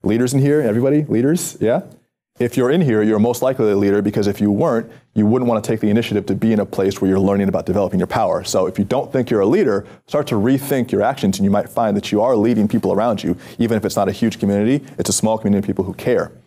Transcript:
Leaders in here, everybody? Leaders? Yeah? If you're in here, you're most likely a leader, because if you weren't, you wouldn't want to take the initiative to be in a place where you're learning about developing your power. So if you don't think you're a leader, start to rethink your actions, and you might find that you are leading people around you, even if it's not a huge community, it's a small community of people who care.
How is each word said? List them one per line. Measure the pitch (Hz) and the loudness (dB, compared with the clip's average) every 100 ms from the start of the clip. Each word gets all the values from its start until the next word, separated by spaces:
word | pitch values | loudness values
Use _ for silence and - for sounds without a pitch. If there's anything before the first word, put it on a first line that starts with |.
| - | 0
Leaders | 113 123 | 0 2
in | 135 | 2
here, | 139 147 | 2 2
everybody? | 127 107 135 147 151 | 2 0 2 2 0
Leaders? | 107 131 180 - - | 0 2 0 -4 -4
Yeah? | 107 139 - - _ _ _ _ | 0 0 -4 -20 _ _ _ _
If | 123 135 | -2 0
you're | 123 | 2
in | 160 | 2
here, | 151 107 | 2 2
you're | 107 107 | 2 4
most | 113 117 | 2 2
likely | 127 131 110 | 0 2 2
a | 101 | 2
leader, | 101 101 | 2 2
because | 104 110 101 | 0 0 -2
if | 98 | 0
you | 104 | 0
weren't, | 101 160 117 113 - _ | 2 0 0 -4 -16 _
you | - 107 | 0 2
wouldn't | 123 120 | 2 2
want | 113 | -2
to | 104 | -2
take | 113 | -2
the | 107 | 0
initiative | 104 113 104 95 | 0 0 -2 -2
to | 95 | -2
be | 113 | 0
in | 110 | 0
a | 98 | -2
place | - 98 98 | 0 -2 0
where | 95 | 0
you're | 95 | 2
learning | 98 101 98 | 2 0 0
about | 87 80 | -2 -2
developing | 92 92 92 | -2 0 -2
your | 90 | -2
power. | - 101 85 | -2 0 -2
So | 90 101 92 | -2 -2 -2
if | - | -2
you | |
don't | 98 127 151 | -2 -2 -2
think | 139 120 | -4 0
you're | 113 | 2
a | 98 | 2
leader, | 175 160 127 - - _ | 2 2 0 -4 -20 _
start | 151 143 | -4 -2
to | 208 | 0
rethink | 110 139 139 139 120 | 2 0 0 -2 0
your | 101 | 0
actions, | 107 139 104 95 | 0 0 -2 0
and | 98 | 0
you | |
might | 101 - | 0 -2
find | - 110 101 | -2 0 -2
that | - | -2
you | 104 | 0
are | 117 120 | 2 2
leading | 107 113 104 | 2 2 0
people | 113 95 | 0 0
around | 95 117 104 | 0 0 -2
you, | 117 110 - - | -4 -6 -8 -4
even | 117 110 | 0 0
if | 101 | -2
it's | - | -2
not | 95 | -2
a | |
huge | 98 117 - | 0 -2 -2
community, | 101 101 107 143 135 - | 0 0 2 0 -4 -8
it's | - | -4
a | |
small | 98 113 110 | -2 0 0
community | 104 101 | 0 0
of | 95 | 0
people | 98 92 | -4 -4
who | |
care. | - - 117 82 - | -4 -2 0 -2 -10